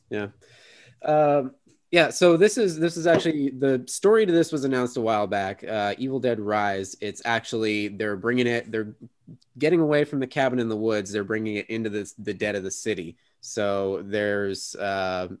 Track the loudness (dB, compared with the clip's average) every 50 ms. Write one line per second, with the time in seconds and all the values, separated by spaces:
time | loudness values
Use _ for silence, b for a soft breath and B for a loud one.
0 | _ -8 -6 -6 -6 -8 -10 b b b b b b b b b b b b b
1 | -2 0 2 4 4 4 4 2 0 -2 -8 _ _ _ _ _ _ _ 4 4
2 | 4 4 4 4 6 6 8 8 6 4 4 2 0 0 0 0 -2 -2 -2 0
3 | 2 4 4 4 4 0 0 0 0 -2 0 0 2 2 2 0 -2 -6 -4 2
4 | 4 6 6 6 4 4 4 4 4 2 0 -2 0 0 0 0 0 0 -2 0
5 | 0 2 2 2 0 0 -2 -2 -2 -4 -6 -8 -8 -6 -4 -2 -2 -2 -2 -2
6 | -4 -4 -2 0 0 0 0 0 0 0 0 0 0 0 -2 -4 -6 -8 -8 -8
7 | -8 -8 -8 -6 -2 -2 -2 -2 -2 -4 -4 -2 0 0 0 0 -2 -4 -4 -4
8 | -4 -4 -4 -2 -2 0 2 2 2 2 0 -2 -4 -4 -6 -6 -6 -6 -10 -16
9 | -20 -20 _ _ _ -20 -20 -20 _ _ _ -2 2 4 4 4 4 4 4 2
10 | 2 0 -2 -4 -4 -2 0 0 0 2 2 0 0 0 -2 0 0 0 0 0
11 | -2 -4 -4 -4 -2 -2 -4 -4 -2 -4 -4 -6 -6 -6 -6 -4 -4 -4 -4 -6
12 | -6 -8 -12 -10 -8 -8 -4 -2 -2 -2 -2 -4 -4 -6 -8 -6 -4 -4 -4 -4
13 | -6 -10 -14 _ _ _ _ _ -18 -8 -4 -2 -2 0 0 0 0 -2 -2 -4
14 | -6 -4 -2 -2 0 0 0 -2 -2 -4 -4 -6 -10 -12 -8 -6 -4 -4 -2 -2
15 | -2 -2 -2 -4 -6 -8 -10 -10